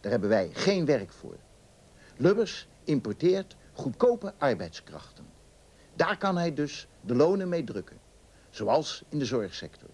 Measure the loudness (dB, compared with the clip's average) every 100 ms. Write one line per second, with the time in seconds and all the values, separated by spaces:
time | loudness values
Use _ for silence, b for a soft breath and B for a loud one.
0 | 0 0 2 2 2 -2 0 2 2 2
1 | 0 -14 -16 -16 -20 -20 -20 -20 -20 B
2 | B B 4 4 0 -4 -16 -16 -2 0
3 | 0 0 2 2 -2 -14 b -8 -8 2
4 | 2 2 -4 -2 0 0 -4 -12 -16 -18
5 | -18 -20 -20 -20 -20 -20 -20 b b -2
6 | 0 0 0 0 -2 -2 -6 -6 -16 -18
7 | -4 4 4 4 0 -4 -4 -8 -10 -18
8 | -20 -20 -20 b b -6 2 2 0 -10
9 | -6 -4 0 -2 -2 -8 -14 -16 -20